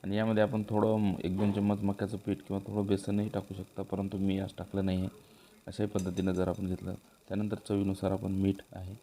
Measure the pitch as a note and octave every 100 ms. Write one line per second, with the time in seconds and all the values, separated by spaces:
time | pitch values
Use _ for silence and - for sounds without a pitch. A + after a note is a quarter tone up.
0 | F#2 G2+ A2 G#2+ G#2+ A2 G#2 G#2+ G#2+ A2
1 | G2+ F2+ F2 F#2+ G#2 G2+ G2+ G2+ G2+ G2+
2 | G2+ G#2+ - F#2+ - G2+ G2 G#2 G2+ F#2+
3 | - G#2 G#2 G2+ F#2+ G2 F#2+ - F#2+ F#2+
4 | G2 G2+ G2 F#2+ F#2+ - F#2 G2 G2 F#2
5 | F#2 - - - - - - - G#2 G2+
6 | F#2 F2+ F#2 F2+ F#2 F2 F#2+ F2+ F#2 -
7 | - - - G2 G#2 G#2 - G2+ G2 F#2+
8 | G2 F#2+ G2+ F#2+ G2 G2 - F#2+ F#2 G#2